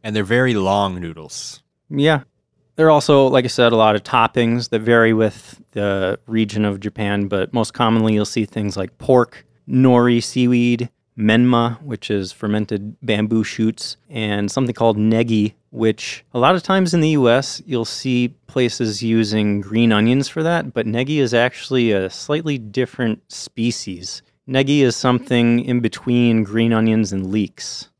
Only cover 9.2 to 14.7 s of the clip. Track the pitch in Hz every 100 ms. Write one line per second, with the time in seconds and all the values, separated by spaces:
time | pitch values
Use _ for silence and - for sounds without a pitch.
9.2 | 120 - _ _ - 127 131 123 120 120
10.2 | - 131 123 123 120 120 120 _ _ -
11.2 | 107 110 123 120 117 117 147 110 - 104
12.2 | 92 - 107 107 107 104 104 92 113 104
13.2 | 107 113 107 - 110 - - - _ 135
14.2 | 107 104 101 - 123